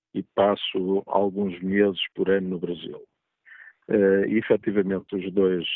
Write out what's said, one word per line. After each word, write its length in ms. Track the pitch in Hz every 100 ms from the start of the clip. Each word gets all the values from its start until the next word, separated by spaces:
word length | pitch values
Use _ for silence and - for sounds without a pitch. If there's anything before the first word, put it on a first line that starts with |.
| _
e 100 | -
passo 800 | 95 - 101 101 - 95 92 98 -
alguns 520 | 98 101 95 101 87
meses 400 | 92 101 101 87 -
por 140 | - 92
ano 220 | 98 92
no 80 | 92
Brasil. 420 | 87 85 80 - - _ _ _ _ - - _ -
Eh, 380 | 107 98 98 101
e, 80 | 110
efetivamente, 800 | - 110 110 101 95 95 - 101
os 160 | 92
dois, 340 | 92 95 90 80